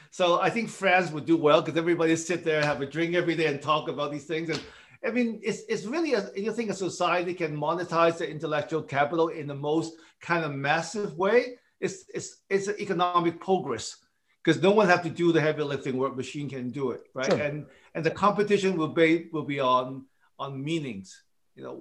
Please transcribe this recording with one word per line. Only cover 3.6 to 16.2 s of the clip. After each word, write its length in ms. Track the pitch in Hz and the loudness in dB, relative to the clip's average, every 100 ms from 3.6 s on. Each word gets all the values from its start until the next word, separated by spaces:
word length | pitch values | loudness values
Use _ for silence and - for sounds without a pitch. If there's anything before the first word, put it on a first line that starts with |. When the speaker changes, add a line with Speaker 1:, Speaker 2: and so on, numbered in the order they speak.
Speaker 1:
talk 280 | 143 151 151 | 0 0 0
about 240 | 139 143 | -4 -6
these 120 | 147 | -6
things. 240 | 139 160 165 | -6 -6 -4
And 120 | 143 - - - - - | -6 -8 -20 -20 -8 -4
I 40 | |
mean, 300 | 233 233 208 | 0 -2 -2
it's, 180 | 226 202 - | -6 -6 -6
it's 160 | 220 | -6
really 300 | 202 302 330 | -4 -4 0
a, 160 | 233 190 | 0 -2
you 180 | 196 214 | -6 -6
think 180 | 220 220 | -4 -4
a 40 | |
society 600 | 190 180 - 180 175 175 | -4 -4 -2 0 0 -2
can 200 | 180 160 | -4 -4
monetize 600 | 151 147 170 175 165 170 165 | -2 -2 -2 -2 4 4 4
the 120 | 160 | -6
intellectual 540 | 156 156 151 143 156 | -6 -4 -2 -2 -4
capital 460 | - 139 147 165 165 | -2 0 2 2 0
in 180 | 160 143 | 0 -8
the 80 | |
most 380 | 143 170 160 156 - - _ | -6 -2 0 -2 -10 -20 _
kind 200 | - 175 | -2 -2
of 100 | 156 | 0
massive 680 | 139 139 160 165 220 196 156 | -2 0 0 0 -6 -6 0
way. 380 | 190 233 254 - _ _ | 4 4 2 -6 _ _
It's, 260 | 185 - - | -6 -6 -12
it's, 260 | 185 - - _ | -12 -12 -16 _
it's 200 | 196 196 | -2 -2
an 80 | 208 | -6
economic 600 | 202 180 180 175 170 170 | -4 0 2 4 2 -2
progress 560 | - 190 135 117 - - _ _ _ _ | 0 0 0 -6 -8 -14 _ _ _ _
'cause 200 | - 143 | 0 4
no 80 | 175 | 6
one 160 | 208 202 | 6 6
have 160 | 175 | 4
to 80 | 165 | 2
do 220 | 139 170 | 0 4
the 80 | 160 | 4
heavy 200 | 151 151 | 4 0
lifting 360 | 143 139 139 127 | -2 -4 -2 -2
work. 180 | 135 | -2
Machine 320 | 131 | -4